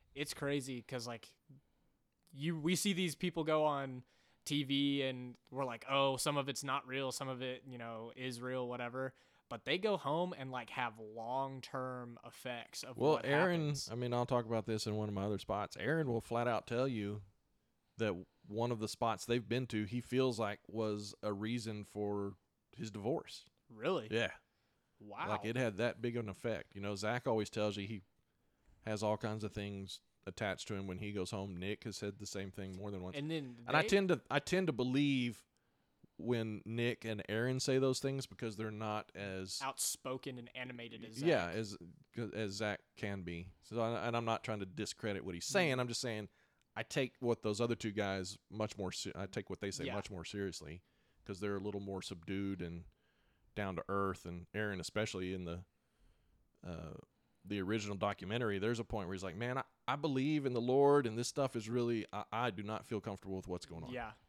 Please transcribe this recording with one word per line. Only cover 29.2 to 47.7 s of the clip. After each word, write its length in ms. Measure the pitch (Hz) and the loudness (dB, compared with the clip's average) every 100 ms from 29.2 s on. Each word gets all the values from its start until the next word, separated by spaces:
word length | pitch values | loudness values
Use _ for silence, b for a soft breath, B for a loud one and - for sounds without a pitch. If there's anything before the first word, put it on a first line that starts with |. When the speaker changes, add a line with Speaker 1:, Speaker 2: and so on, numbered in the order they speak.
| 113 107 | 0 -2
Speaker 2:
of 80 | 104 | -4
things 480 | 107 101 98 98 - _ _ - | -4 -4 -6 -8 -12 _ _ -10
attached 400 | - 104 90 - | -2 0 0 -4
to 60 | |
him 140 | 101 98 | -4 -4
when 100 | 90 | -4
he 140 | 104 | -2
goes 180 | 101 92 | -2 -2
home. 260 | 107 98 87 | -2 -4 -4
Nick 280 | 95 107 | -4 -4
has 120 | 117 95 | -6 -6
said 220 | 101 101 | -6 -6
the 80 | 101 | -6
same 240 | 101 98 | -6 -6
thing 260 | 101 95 92 | -6 -8 -6
more 140 | 101 | -6
than 100 | 95 | -4
once. 160 | 90 143 | -4 -4
Speaker 1:
And 140 | 151 | -2
then 280 | 160 131 120 120 | -2 -4 -8 2
Speaker 2:
And 80 | 151 | 4
I 60 | |
Speaker 1:
they 60 | 147 | 6
Speaker 2:
tend 200 | 196 190 | 6 6
to, 120 | 143 - | 2 2
I 120 | 143 | 0
tend 260 | - 185 180 | 4 2 4
to 60 | |
believe 720 | 123 127 135 143 131 120 107 _ _ _ _ _ _ - - | 2 4 4 6 4 2 -2 _ _ _ _ _ _ -20 -6
when 440 | 104 117 110 107 | 2 2 2 -2
Nick 400 | - 117 120 - | -4 0 0 0
and 180 | 113 107 - | -4 -4 0
Aaron 320 | 107 123 131 | 2 2 2
say 180 | 139 131 | 4 6
those 220 | 131 131 | 6 4
things 240 | 135 135 - | 0 -2 -4
because 300 | - 117 101 | -6 -6 -4
they're 140 | 110 | -4
not 420 | 107 107 107 - | -2 -2 -2 -4
as 460 | 92 101 95 92 - | -6 -4 -4 -4 -4
Speaker 1:
outspoken 760 | 135 - - - 131 131 139 123 | -4 0 -2 -2 -4 -4 -6 -8
and 100 | 120 131 | -10 -8
animated 480 | 127 120 117 113 | -8 -8 -10 -10
as 160 | 113 117 | -10 2
Speaker 2:
Yeah, 240 | 160 127 85 | 4 4 2
Speaker 1:
Zach. 80 | |
Speaker 2:
as, 800 | 98 107 101 85 - - - 110 | -2 -4 -8 -12 -18 -14 -8 -4
as 180 | 107 104 | -2 -2
Zach 280 | 101 107 98 _ - | 0 0 -2 _ -6
can 240 | 104 98 | -4 -4
be. 260 | 85 85 90 - | -4 -6 -8 -14
So, 160 | - 113 | -6 0
I, 240 | 113 113 117 | 2 2 0
and 80 | 117 | 0
I'm 80 | |
not 180 | 113 113 | 2 0
trying 180 | - 107 | 0 -4
to 60 | 95 | -4
discredit 580 | 90 104 - 107 98 95 | -4 -6 -2 -2 -2 -4
what 80 | |
he's 100 | 87 | -6
saying. 320 | - 170 165 127 | 0 2 4 2
Speaker 1:
Mm. 40 | |
Speaker 2:
I'm 80 | 123 | 0
just 120 | 113 | -2
saying 280 | 127 107 101 b b b b | -2 -4 -6 b b b b
I 100 | - | -8
take 280 | 113 143 131 - | -2 0 0 0
what 220 | 120 113 | 0 2
those 180 | 107 104 | 2 2
other 140 | 120 | 2